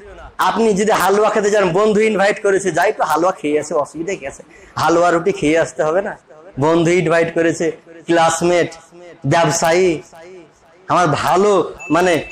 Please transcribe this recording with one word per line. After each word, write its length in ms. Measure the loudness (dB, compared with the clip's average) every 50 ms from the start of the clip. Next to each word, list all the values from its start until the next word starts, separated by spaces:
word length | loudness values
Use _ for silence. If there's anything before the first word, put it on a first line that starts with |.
| -20 -20 -20 -20 -20 -12 -6 -2
আপনি 360 | -2 -2 0 0 0 2 2
যদি 160 | 0 0 0
হালুয়া 400 | 0 2 2 2 2 2 2 2
খেতে 200 | 2 0 0 2
যান, 220 | 2 2 2 2
বন্ধু 280 | 2 2 2 2 2 2
invite 420 | 2 2 2 2 0 0 0 0
করেছে, 280 | 0 0 0 0 0 -2
যাই 180 | -2 0 0 0
একটু 140 | 0 -2
হালুয়া 300 | -2 -2 0 0 0 0
খেয়ে 280 | -2 -2 -4 -2 -2 -2
আসে, 140 | -2 -2 -2
অসুবিধা 400 | -4 -4 -4 -6 -10 -8 -8 -8
কি 120 | -8 -10
আছে? 160 | -14 -14 -16 -20 -20 -20 -20 -18 -12 -6
হালুয়া 340 | -2 0 0 2 2 2 2
রুটি 220 | 2 0 0 -2
খেয়ে 260 | -2 0 0 0 2 0
আসতে 240 | 0 -2 -2 -4
হবে 200 | -2 -2 -2 -2
না? 160 | -4 -4 -8 -14 _ -20 -20 -20 -20 -14 -6 -2
বন্ধু 300 | 0 2 2 2 2 2
invite 440 | 2 2 2 2 2 2 0 0 0
করেছে, 360 | 0 0 0 0 -2 -2 -4 -4 -6 -12 -20 -20 -12 -4
classmate, 680 | -2 0 2 2 2 0 0 0 0 2 0 0 -2 -6 -14 -20 -20 -20 -20 -20 -20 -16 -8 -4
ব্যবসায়ী, 760 | 0 0 2 2 0 0 0 0 0 2 2 2 2 0 -2 -8 -16 -20 -20 -20 -20 -20 -20 -20 -20 _ _ _ _ _ -14 -6 -2
আমার 180 | 0 0 2
ভালো 680 | 0 0 -2 0 0 2 2 2 2 2 2 0 -2 -6 -12 -6 -2
মানে 340 | 0 0 2 2 0 0 -2 -6